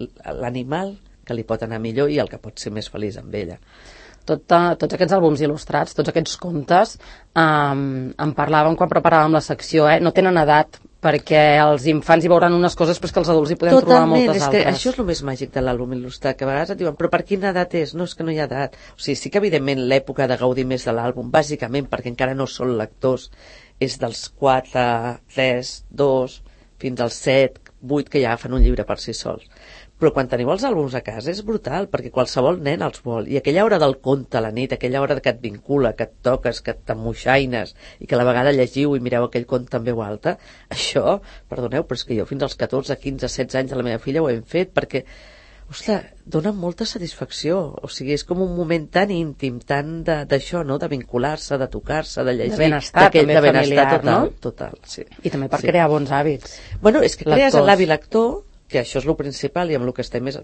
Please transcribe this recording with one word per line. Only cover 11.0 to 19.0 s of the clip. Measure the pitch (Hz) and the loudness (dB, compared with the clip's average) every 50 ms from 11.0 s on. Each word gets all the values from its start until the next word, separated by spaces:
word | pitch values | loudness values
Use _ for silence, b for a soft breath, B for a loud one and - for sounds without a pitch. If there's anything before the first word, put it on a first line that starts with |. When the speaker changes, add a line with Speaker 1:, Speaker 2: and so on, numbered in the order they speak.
Speaker 2:
perquè | - 160 147 147 - - 156 151 151 151 147 151 151 | 0 0 0 0 0 2 4 6 6 6 6 6 6
els | 151 151 139 123 160 | 4 4 2 2 0
infants | 156 147 139 - 165 165 156 | 0 0 4 4 4 4 6
hi | 170 | 6
veuran | 175 170 175 175 175 | 6 6 6 4 4
unes | 175 175 175 - | 2 2 0 2
coses, | - 175 160 175 - | 2 0 0 0 -2
però | - 170 | -4 -2
és | - | -2
que | 202 165 | 0 2
els | 165 165 | 4 2
adults | 160 147 147 | 2 2 2
hi | 170 | 0
podem | - 170 170 262 262 | 0 4 6 6 6
trobar | - | 8
Speaker 1:
Totalment, | 170 - 247 - 160 160 - - | 8 6 6 6 6 4 4 4
Speaker 2:
moltes | - 156 - 143 | 4 2 2 2
Speaker 1:
és | 139 | 2
que | - 202 | 2 2
Speaker 2:
altres. | - - 185 | 2 2 0
Speaker 1:
això | - - 254 254 | 0 -2 -2 -2
és | - | -2
lo | 226 175 | -2 -2
més | 165 151 143 | -2 -4 -4
màgic | 139 131 - 135 123 - | -6 -6 -6 -8 -6 -4
de | 135 127 | -2 -2
l'àlbum | 127 123 120 123 123 131 | -2 -2 -2 -4 -6 -8
il·lustrat, | 127 123 127 131 - - 139 131 | -8 -8 -10 -12 -6 -4 -4 -4
que | - 135 | -2 -2
a | 135 | -2
vegades | 135 139 160 - | -2 -2 -2 -4
et | - 127 | -4 -4
diuen: | 180 165 147 | -4 -4 -2
"Però | - 170 175 | -2 -2 0
per | - 160 - | 0 -2 0
quina | - 202 190 196 202 | -2 -2 -2 -2 -2
edat | 180 180 180 180 - | 0 0 -2 -2 -2
és?" | 170 151 135 - | -2 -2 -2 -4
No, | 170 180 | -6 -8
és | 165 - | -8 -8
que | - 165 | -6 -6
no | 160 | -4
hi | 156 156 | -2 -2
ha | 147 | -2
edat. | 120 120 135 139 131 B B B B B | -4 -2 -4 -4 -6 B B B B B
O | B | B